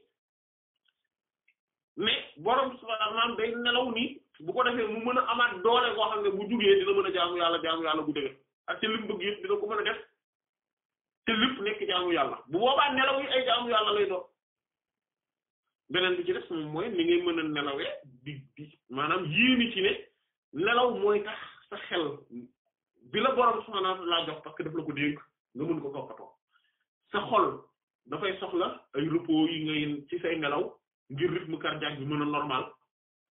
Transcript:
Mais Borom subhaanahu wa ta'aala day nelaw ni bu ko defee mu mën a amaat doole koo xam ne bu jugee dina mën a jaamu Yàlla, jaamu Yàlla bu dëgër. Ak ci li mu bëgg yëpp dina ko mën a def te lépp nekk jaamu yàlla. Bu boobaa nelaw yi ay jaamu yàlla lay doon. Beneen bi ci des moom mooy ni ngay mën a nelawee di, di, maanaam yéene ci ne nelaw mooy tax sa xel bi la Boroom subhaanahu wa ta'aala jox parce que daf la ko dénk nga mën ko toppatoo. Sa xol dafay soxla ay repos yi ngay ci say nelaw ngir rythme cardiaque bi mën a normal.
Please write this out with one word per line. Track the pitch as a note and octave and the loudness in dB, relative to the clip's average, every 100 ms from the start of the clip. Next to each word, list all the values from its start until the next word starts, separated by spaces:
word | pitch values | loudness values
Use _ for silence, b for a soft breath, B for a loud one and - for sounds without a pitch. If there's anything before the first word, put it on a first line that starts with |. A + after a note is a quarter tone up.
| _ _ _ _ _ _ _ _ _ _ _ _ _ _ _ _ _ _ _ - | _ _ _ _ _ _ _ _ _ _ _ _ _ _ _ _ _ _ _ -4
Mais | G#3 C4 - - | -2 -2 -4 -8
Borom | E3+ C4 C4 B3 | 0 2 2 -4
subhaanahu | A3 A3 G#3+ | -8 -2 -2
wa | A3+ | 0
ta'aala | A#3 A#3 | 0 0
day | A3+ | -2
nelaw | A#3 A#3+ A#3+ C4 | 0 2 2 2
ni | A3+ C4 - _ _ | 0 -4 -6 _ _
bu | D#3 | -6
ko | G#3+ | 2
defee | A#3+ A#3+ G#3+ | 2 2 0
mu | A3 | -2
mën | A#3 B3+ | 0 0
a | B3 | 2
amaat | A#3+ A#3+ F#3 | 2 2 2
doole | A3 A#3+ B3 | 4 4 4
koo | G#3+ G#3+ | 2 0
xam | G#3+ | 2
ne | G3+ | 0
bu | F#3+ G3+ | 0 -2
jugee | A3+ G3+ G3 | 2 6 6
dina | F#3+ | 6
mën | G3 F#3+ | 2 2
a | |
jaamu | F#3 F3 F3 | 2 0 2
Yàlla, | E3+ E3+ | 2 2
jaamu | D#3+ E3 | 0 -2
Yàlla | D#3+ D#3 | 0 0
bu | D3+ | -2
dëgër. | D3 C3+ - _ _ - | -2 -4 -8 _ _ -8
Ak | E3+ | -4
ci | G#3+ | -2
li | G#3+ | -2
mu | G3+ | -4
bëgg | - | -4
yëpp | G3 G#3 | -4 -4
dina | F#3+ G#3 | -2 -2
ko | G#3 | 0
mën | G#3+ | -2
a | |
def | G#3 A3+ - _ _ _ _ _ _ _ _ _ _ _ - | -2 -4 -10 _ _ _ _ _ _ _ _ _ _ _ -2
te | |
lépp | A3 B3+ - | 2 2 0
nekk | G3+ G#3 G3+ | -4 -4 -2
jaamu | F3+ F3+ | -2 0
yàlla. | E3 C3 - - | 0 0 -4 -6
Bu | D#3+ | 0
boobaa | B3 C#4 C#4+ | 2 4 2
nelaw | C4 C#4 C4+ | 2 2 2
yi | C#4 | 0
ay | B3+ B3 | 0 2
jaamu | A#3 A#3+ | 0 2
yàlla | A3 G#3 | 2 2
lay | G#3 F#3+ | 2 0
doon. | F3+ - _ _ _ _ _ _ _ _ _ _ _ _ _ _ _ _ | -2 -6 _ _ _ _ _ _ _ _ _ _ _ _ _ _ _ _
Beneen | F3+ F#3 F3+ | 0 2 0
bi | |
ci | E3+ | -2
des | - - | -4 -4
moom | E3 D3+ | -6 -6
mooy | D#3 A3+ | -4 -4
ni | F#3+ | 0
ngay | E3+ F3 | 4 4
mën | F3 E3 | 2 0
a | |
nelawee | D#3 D3 C#3+ C#3 - - C3 - | -2 -2 -2 -2 -6 -8 -14 -18
di, | C#3 C#3 - - | -14 -14 -14 -18
di, | D3+ _ _ | -20 _ _
maanaam | B2+ D3+ F#3 E3+ | -4 0 0 0
yéene | D#3+ B3 B3+ A#3 | 2 4 4 2
ci | G3 | 2
ne | G3 - - _ _ _ _ | 0 0 -6 _ _ _ _
nelaw | C3+ G3 A#3+ B3 G3+ | -2 2 4 4 2
mooy | G3+ G#3 | 2 2
tax | G3+ - - - _ | 0 -8 -14 -20 _
sa | G3+ - | -14 -6
xel | F3+ D3+ - - A#2 A#2+ _ _ _ _ _ B2 | -2 -2 -6 -14 -16 -16 _ _ _ _ _ -6
bi | D#3+ | 0
la | C4 | 2
Boroom | C4 A#3+ G#3+ | 4 4 4
subhaanahu | A3 G3+ F#3+ | -2 -2 -2
wa | F#3+ F3 | -2 0
ta'aala | E3+ D#3 | -2 -2
jox | D#3 | -8
parce | D#3 - | -12 -8
que | |
daf | D#3 | -6
la | D#3 | -4
ko | D3+ | -6
dénk | C#3 D3 D3 - _ _ | -2 -2 -2 -10 _ _
nga | B2 | -8
mën | D#3+ D#3+ | -4 -4
ko | C#3 | -4
toppatoo. | C#3 - - - _ _ _ _ _ _ _ _ | -8 -10 -14 -18 _ _ _ _ _ _ _ _
Sa | G3+ - | -6 2
xol | A3+ F3+ - - _ _ _ - | 2 2 0 -14 _ _ _ -10
dafay | D3 G3 F#3 | -4 -4 -4
soxla | F#3+ F3 E3 - - | -4 -2 -2 -4 -10
ay | C#3 D#3 | -4 0
repos | D#3+ E3 D#3 D#3 | 0 2 4 4
yi | D#3+ | 2
ngay | D#3 D#3 D3 D3 - | -2 -2 -2 -4 -6
ci | F3 | -6
say | F3 E3 | -4 -2
nelaw | D3 D3 - - _ _ _ | 0 0 -2 -8 _ _ _
ngir | C#3 E3+ | -2 0
rythme | E3+ D#3 D#3+ | 0 -4 -6
cardiaque | C3 D3+ D3+ C#3+ | -4 -4 -6 -6
bi | C3+ | -4
mën | D3 | -2
a | |
normal. | D3 D3 C#3+ C3 - - _ _ _ _ _ | 0 -2 0 -2 -4 -12 _ _ _ _ _